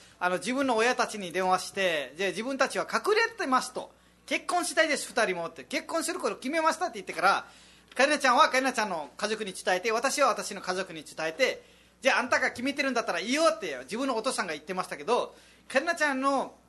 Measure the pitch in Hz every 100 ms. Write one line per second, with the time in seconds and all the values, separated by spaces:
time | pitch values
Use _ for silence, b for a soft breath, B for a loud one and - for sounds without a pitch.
0 | B B 180 180 180 254 269 220 233 247
1 | 214 214 180 165 185 180 - - 190 160
2 | 127 147 196 170 233 269 269 196 165 220
3 | - 427 453 453 320 254 - - - b
4 | b b - 302 - 349 349 311 320 277
5 | - - 214 180 165 - 127 208 311 320
6 | 320 370 277 190 254 320 320 - 359 226
7 | - 156 180 156 - B B B B -
8 | 277 294 262 247 302 262 269 247 208 170
9 | 143 - 208 214 214 180 - 180 214 220
10 | 262 269 269 208 - 202 175 185 180 165
11 | - - 160 160 165 135 B B B B
12 | 262 208 247 302 254 - 254 277 269 233
13 | 220 175 196 285 320 320 175 131 131 214
14 | 269 226 240 240 196 160 - 185 170 151
15 | 147 240 135 B B B _ 269 330 339
16 | 302 262 269 269 202 -